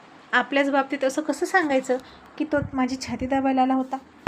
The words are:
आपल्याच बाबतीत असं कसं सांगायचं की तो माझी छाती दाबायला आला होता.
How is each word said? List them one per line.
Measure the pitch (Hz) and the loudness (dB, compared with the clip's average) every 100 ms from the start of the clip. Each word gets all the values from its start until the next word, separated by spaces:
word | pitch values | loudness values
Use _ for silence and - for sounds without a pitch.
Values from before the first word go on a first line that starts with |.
| - - - | -20 -20 0
आपल्याच | 247 240 277 277 | 0 2 2 2
बाबतीत | 277 269 285 | 2 0 0
असं | 262 262 | 0 0
कसं | 302 285 349 | -2 -2 2
सांगायचं | 381 311 269 262 254 - - - - | 2 4 0 0 -4 -4 -20 -20 -8
की | |
तो | 302 285 285 | -2 -2 -2
माझी | 269 254 262 | -2 -2 -2
छाती | - 233 254 | -6 -6 -2
दाबायला | 269 269 262 | 0 0 2
आला | 254 | 2
होता. | 262 262 262 - - | 2 -2 -6 -10 -8